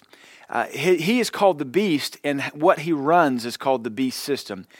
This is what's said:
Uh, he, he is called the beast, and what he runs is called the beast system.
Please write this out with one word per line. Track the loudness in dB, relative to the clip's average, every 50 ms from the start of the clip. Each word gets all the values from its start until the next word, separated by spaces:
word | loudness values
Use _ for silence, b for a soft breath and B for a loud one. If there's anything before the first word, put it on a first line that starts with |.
| B B B B B B B B B -6
Uh, | -4 -4 -4
he, | -4 -4 -2 2 2 2
he | 2 2 2 2 2
is | 0 -2
called | 0 2 2 2 2
the | 2 -2
beast, | -2 0 0 2 2 2 0 -2 -4 -10 -6 -4
and | -4 -4 -4 -4 -8 -4
what | 2 4 4 4 4
he | 0 -2 -2
runs | 0 2 4 4 4 4 4 2 -2 -4
is | -8 -8
called | -4 -2 0 0 0 -2
the | -4
beast | -4 -4 -4 -4 -4 -6
system. | -6 -6 -6 -6 -6 -8 -12 -12 -14 B B